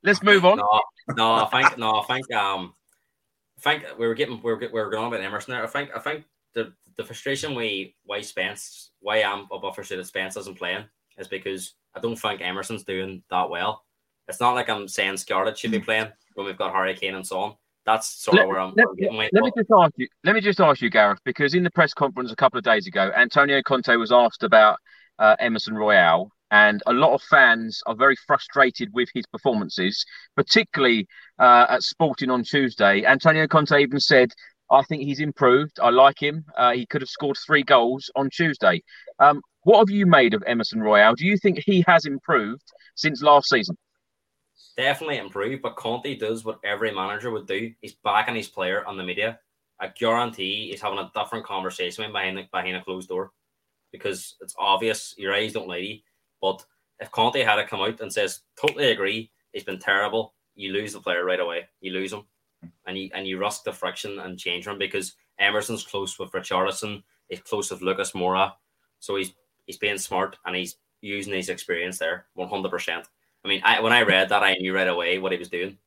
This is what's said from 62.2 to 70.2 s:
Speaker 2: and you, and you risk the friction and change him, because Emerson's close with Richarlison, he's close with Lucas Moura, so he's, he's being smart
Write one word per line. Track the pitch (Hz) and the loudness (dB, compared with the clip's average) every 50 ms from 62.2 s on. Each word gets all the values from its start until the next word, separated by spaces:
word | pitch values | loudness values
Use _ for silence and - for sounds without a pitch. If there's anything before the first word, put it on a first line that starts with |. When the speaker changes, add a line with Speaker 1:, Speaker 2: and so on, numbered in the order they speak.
| - _ _ _ _ _ _ _ - 85 _ _ _ | -16 _ _ _ _ _ _ _ -20 -20 _ _ _
Speaker 2:
and | 92 95 95 | -12 -12 -12
you, | 95 95 - | -12 -12 -12
and | 95 98 | -12 -10
you | 95 92 92 | -10 -8 -6
risk | 98 107 107 - _ | -6 -6 -8 -8 _
the | 104 | -12
friction | 92 - - 90 87 - - 104 101 95 | -10 -8 -10 -10 -8 -10 -12 -12 -12 -12
and | 82 92 92 92 | -14 -14 -16 -12
change | - 90 87 90 92 | -10 -10 -10 -8 -10
him, | 104 101 98 | -12 -8 -8
because | 98 95 98 98 92 - _ _ _ _ _ - | -8 -6 -6 -8 -10 -10 _ _ _ _ _ -2
Emerson's | 98 101 104 104 101 - 113 101 - | -2 0 0 -2 -4 -4 -8 -10 -10
close | - - 101 98 92 - - | -10 -10 -8 -8 -8 -10 -14
with | 95 90 | -14 -10
Richarlison, | - 92 90 - 95 90 95 98 95 - - 104 104 104 _ _ _ _ _ _ | -10 -10 -8 -4 -4 -2 -2 -4 -6 -8 -10 -10 -12 -14 _ _ _ _ _ _
he's | 92 90 | -16 -16
close | _ - 113 101 95 - | _ -8 -8 -6 -6 -8
with | 95 90 | -10 -6
Lucas | 92 92 95 98 98 - | -6 -6 -4 -4 -6 -8
Moura, | - 95 90 90 92 92 98 98 - _ _ _ _ _ _ _ _ _ | -6 -4 -4 -2 0 -2 -2 -4 -6 _ _ _ _ _ _ _ _ _
so | - - 98 | -12 -8 -8
he's, | 98 95 92 _ _ _ _ _ _ _ | -8 -8 -10 _ _ _ _ _ _ _
he's | - - - | -20 -12 -8
being | 107 104 101 98 | -6 -6 -6 -6
smart | - - 101 92 | -8 -6 -4 -4